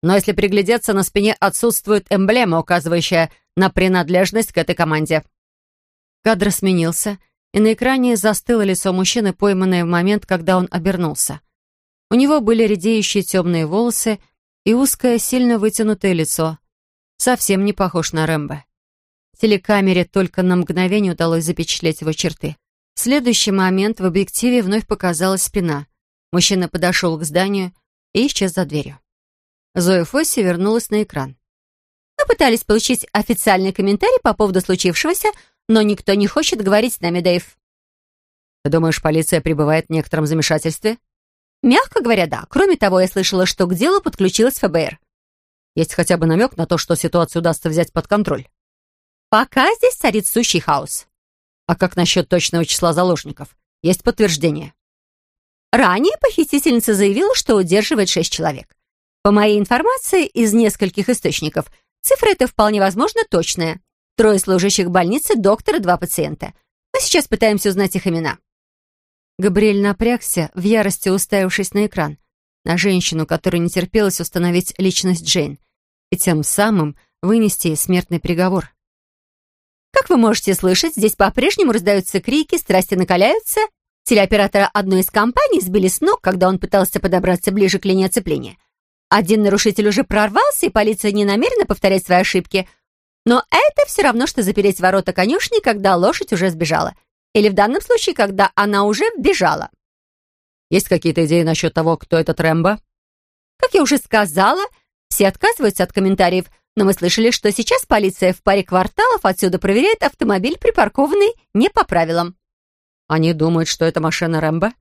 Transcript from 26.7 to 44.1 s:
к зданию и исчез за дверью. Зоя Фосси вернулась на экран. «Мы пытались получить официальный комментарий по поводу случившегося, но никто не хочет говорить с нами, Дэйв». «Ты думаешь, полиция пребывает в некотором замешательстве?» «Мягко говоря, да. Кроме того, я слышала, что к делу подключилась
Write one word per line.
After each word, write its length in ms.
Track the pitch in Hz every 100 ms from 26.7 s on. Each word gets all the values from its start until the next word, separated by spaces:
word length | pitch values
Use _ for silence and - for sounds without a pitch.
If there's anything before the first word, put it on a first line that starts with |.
| 175 175 175 175 160
к 60 |
зданию 480 | 156 156 190 202 180 _ _ _ _
и 120 | - 269
исчез 280 | - 190
за 100 | 175
дверью. 340 | 160 147 135 139 _ _ _ _ _ _ _
Зоя 300 | - 175 185
Фосси 360 | 170 269 320 -
вернулась 500 | 185 175 196 226 -
на 120 | 214
экран. 340 | 208 165 135 131 _ _ _ _ _ _ _ -
«Мы 80 | 587
пытались 380 | 466 277 226
получить 420 | - 220 - 247 -
официальный 600 | 208 214 233 - 190 190
комментарий 480 | 190 196 202 415 508
по 120 | 254
поводу 260 | 208 214 185
случившегося, 680 | - 185 180 170 302 370 427 415 _ _ _
но 120 | 226
никто 320 | 214 202 -
не 120 | 202 202
хочет 360 | - 311 254
говорить 320 | 196 208 247
с 60 | -
нами, 200 | 170 175
Дэйв». 360 | 175 175 - _ _ _ _ _ _ _ _ _ _ _
«Ты 80 | 143
думаешь, 300 | 160 160 156
полиция 400 | 160 156 160 170
пребывает 460 | 160 151 151 156 -
в 40 |
некотором 360 | 160 151 160 151
замешательстве?» 720 | 160 151 156 165 156 214 233 _ _ _ _ _ _
«Мягко 400 | 277 320 539 -
говоря, 240 | 247 220 170
да. 180 | 123 -
Кроме 260 | - 392 349
того, 240 | 202 185
я 80 | 185
слышала, 380 | - 185 190 180
что 200 | - 175
к 80 |
делу 280 | 180 269 330
подключилась 600 | -